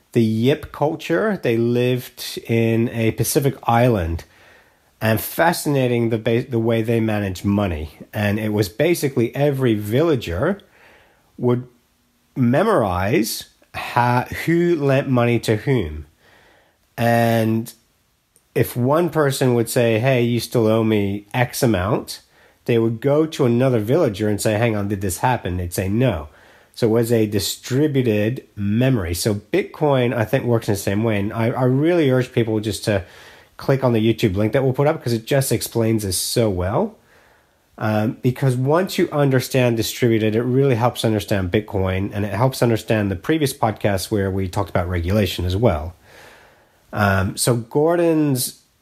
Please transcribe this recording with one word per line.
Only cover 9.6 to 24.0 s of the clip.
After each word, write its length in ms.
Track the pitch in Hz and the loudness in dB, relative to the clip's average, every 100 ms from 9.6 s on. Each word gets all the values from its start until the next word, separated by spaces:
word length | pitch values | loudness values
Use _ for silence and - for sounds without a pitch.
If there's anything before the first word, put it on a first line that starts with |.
| 127 107 | 0 0
villager 840 | 104 120 165 135 - 87 151 202 - _ - - _ _ _ - | 0 0 2 0 -2 -4 -2 -4 -10 _ -20 -20 _ _ _ -4
would 300 | 123 123 127 _ _ _ _ _ _ - | 0 0 -4 _ _ _ _ _ _ -2
memorize 1120 | 120 139 214 180 104 90 98 156 220 - - _ _ | 2 2 2 2 2 0 0 0 -2 -6 -12 _ _
how, 480 | - - - 120 123 - - - | -12 -4 0 2 2 -2 -6 -2
who 300 | 170 175 170 | 0 2 2
lent 340 | 143 135 131 | 2 2 2
money 300 | 127 120 117 | 2 2 0
to 180 | - 107 | 0 -2
whom. 480 | - 127 80 76 73 _ _ _ _ _ _ _ _ - | 0 -2 -2 -8 -14 _ _ _ _ _ _ _ _ -4
And 800 | 117 117 117 117 110 110 117 - _ _ _ _ _ _ _ | 0 2 2 2 0 -2 -4 -14 _ _ _ _ _ _ _
if 240 | 139 120 127 | -2 -2 0
one 320 | 123 156 170 | 0 2 0
person 460 | 156 139 131 131 120 | 0 0 2 2 2
would 120 | 113 | 0
say, 300 | 135 117 110 | 2 2 2
"Hey, 240 | 135 127 | 2 2
you 180 | 120 120 | 2 -2
still 280 | - 123 110 | -2 0 2
owe 160 | 113 | 2
me 420 | 110 107 101 101 - | 2 2 0 -4 -6
X 300 | 127 123 - | -4 -2 0
amount," 580 | 127 95 92 147 - - _ _ _ _ - | 0 2 0 -4 -6 -16 _ _ _ _ 0
they 120 | 117 | 2
would 240 | 113 113 | 2 0
go 240 | 135 147 156 | 0 2 0
to 200 | 156 131 | 0 2
another 340 | 120 135 123 | 2 2 2
villager 500 | 104 156 | 2 2